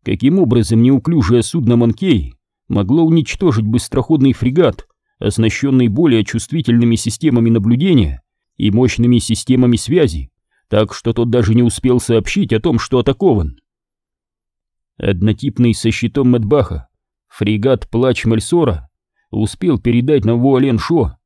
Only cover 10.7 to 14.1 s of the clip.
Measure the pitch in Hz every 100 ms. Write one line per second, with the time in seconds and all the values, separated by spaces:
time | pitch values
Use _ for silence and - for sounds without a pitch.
10.7 | 107 110 - 120 117 120 120 107 113 120
11.7 | - 131 123 - 113 - - 190 110 170
12.7 | 117 - 127 120 131 190 113 76 64 _
13.7 | _ _ _ _